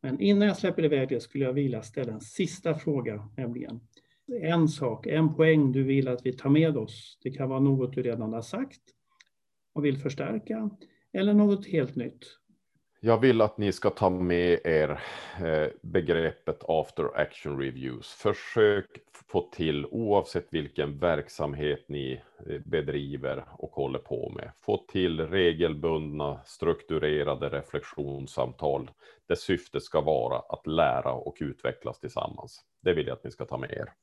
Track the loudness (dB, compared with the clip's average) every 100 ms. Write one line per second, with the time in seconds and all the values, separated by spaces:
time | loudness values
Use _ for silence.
0 | -4 2 4 6 4 2 0 2 2 2
1 | 2 -2 -4 -2 0 0 0 -2 -6 -6
2 | -6 -8 -12 -4 -4 -2 -4 -2 -2 -2
3 | -2 -8 -10 -8 -8 -6 -10 -12 _ _
4 | _ _ -10 -4 0 4 4 2 -4 -4
5 | -2 2 2 4 6 6 6 4 2 2
6 | 2 -2 -4 -2 4 6 6 2 -4 -10
7 | -20 -10 -10 -4 -4 2 4 4 0 -2
8 | -2 -2 -4 -6 -8 -8 -8 -10 _ _
9 | _ _ -20 _ _ _ _ -2 0 0
10 | -4 -4 -4 -4 -4 -4 -4 -8 -20 _
11 | _ 0 4 6 6 4 0 0 0 -4
12 | -8 -10 -20 -20 _ _ _ _ _ _
13 | 4 6 8 8 4 4 0 2 0 4
14 | 2 4 2 4 4 4 4 2 2 -2
15 | -8 -12 -14 -6 0 0 0 -4 -2 0
16 | 2 2 2 -2 -8 -8 0 0 0 -2
17 | -2 0 -2 -4 -8 -4 -4 -6 -10 -10
18 | -14 -2 -2 -2 -2 4 6 4 -2 -16
19 | _ -20 _ -4 -4 -4 -2 -2 -4 -4
20 | 2 2 2 -6 -4 -6 -4 -4 -6 0
21 | 0 0 -4 -6 -6 -2 -2 -4 _ -8
22 | -6 -8 -12 _ -12 -10 -4 -4 -2 -6
23 | -6 -8 -6 -6 -10 -14 -12 -6 -4 -6
24 | -6 -6 -6 -10 -14 -12 -2 -2 -2 0
25 | 0 0 -2 2 2 4 0 0 -2 -2
26 | -4 -6 -6 -6 -14 -4 -2 -2 -2 -2
27 | 0 0 0 -2 -4 -6 -6 -10 -10 -10
28 | -8 -8 -10 -6 -6 -2 -2 -2 -6 _
29 | -20 _ _ -4 0 -2 -2 -10 -2 -2
30 | 2 0 0 -4 -6 -10 -4 2 2 2
31 | -2 -4 -8 -8 -8 -4 -6 -6 -10 -10
32 | -8 -6 -6 -10 -18 -20 _ _ 0 0
33 | 0 -6 -12 -12 -10 -8 -8 -10 -12 _